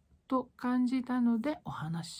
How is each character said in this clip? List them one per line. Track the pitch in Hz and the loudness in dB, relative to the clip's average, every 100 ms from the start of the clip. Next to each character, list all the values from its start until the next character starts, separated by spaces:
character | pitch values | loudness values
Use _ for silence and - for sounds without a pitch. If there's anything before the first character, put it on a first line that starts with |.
| _ _ - | _ _ -2
と | 262 254 _ | -2 -2 _
感 | 247 254 247 | 0 2 2
じ | 254 | 0
た | 247 247 | 0 2
の | 240 226 | 4 4
で | 285 320 | 0 -4
お | - | -6
話 | - 156 165 165 | -8 -6 -6 -6
し | - | -12